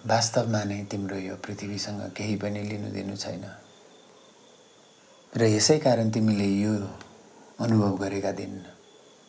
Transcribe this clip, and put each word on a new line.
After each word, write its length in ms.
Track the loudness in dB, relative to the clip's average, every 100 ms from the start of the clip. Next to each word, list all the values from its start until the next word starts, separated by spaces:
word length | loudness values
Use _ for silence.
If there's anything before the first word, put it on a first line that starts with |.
| 0
वास्तवमा 580 | 2 2 0 0 0
नै 200 | -2 -6
तिम्रो 320 | -6 -6 -4 -6
यो 200 | -6 -8
पृथ्वीसँग 760 | -10 -10 -8 -6 -6 -6 -8 -6
केही 200 | -4 -2
पनि 260 | -2 -4
लिनु 280 | -4 -6 -6
दिनु 260 | -6 -6 -6
छैन। 280 | -6 -8 -10 -14 -20 -20 -20 -20 -20 -20 -20 -20 -20 -20 -20 -20 -20 -20 -20 -20 -10 2
र 60 |
यसै 360 | 4 4 6 6
कारण 320 | 6 4 2
तिमीले 360 | 2 4 4 4
यो 280 | 2 2 2 -2 -10 -18 -20 -20 -20 -20 -6
अनुभव 360 | 2 4 4 2
गरेका 360 | -2 -2 -2
दिन, 340 | -4 -8 -10 -14 -20 -20 -20 -20 -20